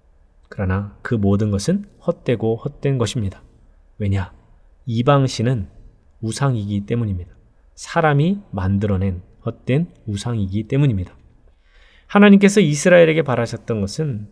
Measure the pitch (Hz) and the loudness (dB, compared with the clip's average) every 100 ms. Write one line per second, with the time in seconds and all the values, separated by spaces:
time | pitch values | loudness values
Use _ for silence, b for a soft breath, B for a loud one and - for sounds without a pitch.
0 | _ _ _ _ _ - 98 95 101 - | _ _ _ _ _ -6 -2 -2 -4 -12
1 | - 117 98 101 110 98 127 196 202 _ | -6 -2 2 2 0 -2 -2 -4 -6 _
2 | - - - 117 113 113 139 - 139 135 | -6 -6 -4 -2 -2 -4 -6 -6 -4 -2
3 | 107 127 101 - - _ - _ _ - | -2 -4 -6 -8 -18 _ -20 _ _ -8
4 | 104 95 92 - _ - _ _ - 113 | -4 -2 -4 -12 _ -20 _ _ -6 -2
5 | 127 143 131 - 113 123 92 - - - | 2 2 2 -2 -2 -2 -6 -14 -20 -20
6 | _ _ 110 110 139 120 101 101 101 120 | _ _ -8 -2 -2 -2 -2 -4 -2 -4
7 | 110 90 85 - _ _ _ - - 170 | -4 -6 -10 -18 _ _ _ -20 -6 -2
8 | 156 143 165 202 - 98 92 101 104 95 | 2 2 0 -2 -6 -4 -2 0 0 0
9 | 98 90 - - 117 - - 135 175 - | -2 -4 -10 -12 -10 -8 -4 -2 -2 -8
10 | - 101 120 117 95 101 107 135 147 101 | -10 -8 -4 -4 -4 -4 -2 0 0 0
11 | 92 - - _ _ _ b b b b | -6 -12 -20 _ _ _ b b b b
12 | b 202 202 196 202 208 160 147 190 175 | b 4 8 8 6 4 2 2 4 6
13 | 160 160 135 120 113 113 - 110 98 - | 6 4 0 -2 -2 -6 -6 -4 -4 -4
14 | 156 110 104 | -6 -6 -12